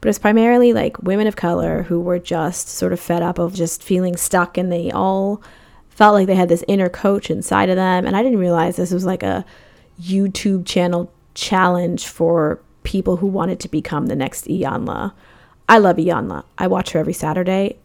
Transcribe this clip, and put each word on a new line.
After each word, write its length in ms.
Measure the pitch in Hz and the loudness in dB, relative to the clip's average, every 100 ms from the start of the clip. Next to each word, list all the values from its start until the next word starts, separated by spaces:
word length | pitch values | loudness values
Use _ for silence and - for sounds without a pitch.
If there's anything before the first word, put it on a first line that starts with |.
But 80 | 220 | 0
it's 100 | 202 | 0
primarily, 540 | 208 220 226 240 240 | 4 4 6 6 6
like, 280 | 220 - - | 4 0 -4
women 280 | 185 196 214 | -2 0 0
of 80 | 208 | 0
color 480 | 175 175 165 160 | -2 0 0 -2
who 160 | 170 170 | -2 -2
were 180 | 175 180 | 0 -4
just 500 | 170 170 160 180 - | -2 -4 -4 -6 -10
sort 240 | - 180 | -4 -4
of 60 | 175 | -4
fed 240 | - 170 | -2 -2
up 160 | 170 175 | -2 -2
of 160 | 175 | -4
just 300 | 190 165 - | -2 -4 -4
feeling 320 | - 185 185 175 | -2 0 0 -2
stuck, 420 | - 190 175 - | -2 0 -2 -2
and 140 | 185 | -2
they 180 | 175 175 | -2 -4
all 500 | - 190 190 196 208 - - - - _ | -2 0 0 -2 -4 -10 -20 -20 -20 _
felt 260 | - 214 | 4 6
like 120 | 208 190 | 6 4
they 80 | |
had 140 | 190 180 | 4 4
this 160 | 170 - | 2 2
inner 220 | 196 185 | 0 0
coach 420 | - 202 202 - | 0 0 0 -2
inside 380 | 202 - 196 190 | -6 0 0 2
of 80 | 185 | 2
them. 280 | 190 180 | 2 2
And 120 | 185 190 | 0 0
I 80 | |
didn't 160 | 254 226 | 2 2
realize 340 | 180 170 175 | 2 2 0
this 160 | 180 165 | -2 -2
was, 140 | 185 | 0
like, 180 | 185 185 | -2 -2
a 220 | 98 95 190 - - _ _ _ | -2 -4 -6 -16 -20 _ _ _
YouTube 680 | 175 190 196 196 208 190 180 | -4 0 0 -2 -2 -2 0
channel 460 | - 175 175 175 _ _ | 0 0 0 -4 _ _
challenge 760 | - - 190 185 180 175 175 - | -12 -2 2 2 2 0 -4 -8
for 520 | - 165 170 151 - _ _ | -2 2 2 2 -2 _ _
people 360 | - 196 185 180 | -6 -2 0 0
who 100 | 196 | 0
wanted 320 | 190 175 180 | -2 -4 -4
to 80 | - | -6
become 380 | 165 147 151 - | -6 -4 -4 -2
the 100 | 147 | -2
next 300 | 135 - - | -4 -8 -6
Iyanla. 680 | 180 135 - 104 - 196 - _ - _ _ - | -4 -2 -4 -6 -6 -8 -10 _ -20 _ _ 4
I 100 | 226 | 6
love 200 | 202 175 | 6 4
Iyanla. 440 | 170 165 101 80 - - | 2 0 -4 -8 -12 -6
I 80 | 180 | -2
watch 240 | 190 185 | -2 -2
her 80 | 170 | -4
every 140 | 156 | -4
Saturday. 640 | - 156 185 180 190 196 - | -4 -4 -2 0 0 -2 -6